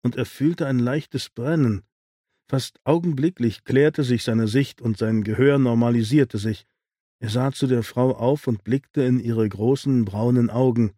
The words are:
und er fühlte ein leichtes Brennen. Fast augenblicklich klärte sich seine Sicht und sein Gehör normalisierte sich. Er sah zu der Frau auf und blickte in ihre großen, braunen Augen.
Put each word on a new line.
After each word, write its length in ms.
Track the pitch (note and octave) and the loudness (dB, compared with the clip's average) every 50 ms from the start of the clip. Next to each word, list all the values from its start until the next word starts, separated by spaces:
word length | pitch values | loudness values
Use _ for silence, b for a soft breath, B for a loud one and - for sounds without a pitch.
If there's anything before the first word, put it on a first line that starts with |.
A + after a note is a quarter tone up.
und 140 | - B2+ A#2 | -4 -4 -4
er 80 | - B2 | -4 -6
fühlte 420 | - - - C3+ D#3 E3+ - D#3+ | -6 -4 -2 -2 -2 0 -2 -4
ein 120 | C#3 C3+ B2 | -2 0 0
leichtes 520 | A#2+ B2 C3+ D#3 D3+ _ - B2+ - - | 0 0 -2 -4 -6 _ -8 -8 -8 -8
Brennen. 520 | _ - A#2 C#3+ E3 D#3+ C#3 A#2 G#2 F#2+ _ _ _ _ _ _ _ _ _ _ _ _ _ _ | _ -8 -4 -2 0 2 2 0 0 -2 _ _ _ _ _ _ _ _ _ _ _ _ _ _
Fast 300 | - C3+ - - _ _ _ | -4 -4 -4 -6 _ _ _
augenblicklich 800 | - D3+ E3+ E3+ F3+ D3+ C3 C#3 E3+ F#3 - A#2+ A2+ G2 - _ | 0 0 0 0 -2 -2 0 -2 -2 -2 0 -2 -2 -2 -4 _
klärte 400 | - B2 C3+ C#3+ D#3 D3+ - C#3+ | 0 2 2 2 2 2 0 -2
sich 180 | B2 B2+ A2+ | 0 0 -2
seine 260 | - - A2+ A2+ A2+ G#2+ | -2 -2 0 0 0 2
Sicht 320 | G#2 C3+ C#3 - - _ | 0 0 0 -2 -6 _
und 180 | A#2+ A#2 G#2+ - | -4 -4 -2 -2
sein 260 | A2+ A2 A2 A2 G2+ | -2 -2 0 -2 -2
Gehör 340 | G#2 A2 A2 C3 C#3+ C#3+ C#3 | -2 0 2 2 4 4 4
normalisierte 800 | C3+ B2 A#2 A#2 A#2+ A#2 A#2+ A#2 A2 G#2+ C3+ D3+ C3+ B2 - G#2 | 2 2 2 2 2 2 2 0 0 2 2 2 2 2 -2 -4
sich. 280 | G2+ A2+ G#2+ - _ _ _ _ _ _ _ _ _ _ _ _ | -4 -4 -6 -6 _ _ _ _ _ _ _ _ _ _ _ _
Er 100 | A#2+ A2 | -8 -4
sah 220 | G#2 B2 B2+ C#3 | -2 0 0 -2
zu 140 | C3 - C#3 | -2 -2 0
der 160 | B2+ B2+ A#2+ | 0 2 0
Frau 320 | G#2+ - - B2+ B2 C3 B2+ | 0 -4 -2 0 0 0 0
auf 320 | A2 A#2 B2 C#3+ D3+ - | 0 0 0 0 0 -2
und 180 | - A#2 G#2 _ | -4 -4 -4 _
blickte 380 | G#2+ A#2+ C#3 _ _ _ D3+ | -4 -4 -4 _ _ _ 0
in 160 | C3 B2+ B2 B2+ | 2 2 2 0
ihre 300 | A2+ A#2 A#2 A2 A2 G#2 | 0 -2 0 0 0 -2
großen, 560 | G2 G2 G#2+ A#2+ C#3 C3+ - C#3+ C3+ B2 A2+ | -2 -2 0 0 0 0 0 0 0 0 0
braunen 460 | G2+ G2 G#2 A2+ A#2+ B2 B2 A#2+ A2 | 0 -2 -2 0 2 2 2 2 0
Augen. 420 | A2 A#2+ C3 C3 A#2 A#2 A#2 G2+ - | 0 2 2 2 2 2 0 -2 -2